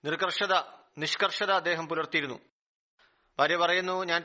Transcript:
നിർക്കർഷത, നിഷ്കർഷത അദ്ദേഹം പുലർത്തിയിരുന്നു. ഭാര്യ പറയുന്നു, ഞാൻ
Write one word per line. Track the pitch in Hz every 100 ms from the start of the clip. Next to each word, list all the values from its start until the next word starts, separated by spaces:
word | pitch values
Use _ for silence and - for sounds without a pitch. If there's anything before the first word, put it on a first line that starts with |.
| 147
നിർക്കർഷത, | 160 180 - 202 180 - - _ -
നിഷ്കർഷത | 156 - 202 - 202
അദ്ദേഹം | 190 170 165 160
പുലർത്തിയിരുന്നു. | 160 151 160 143 120 _ _ _ _ _ _ _ _ _ -
ഭാര്യ | 151 175
പറയുന്നു, | 170 180 185 185
ഞാൻ | 185 170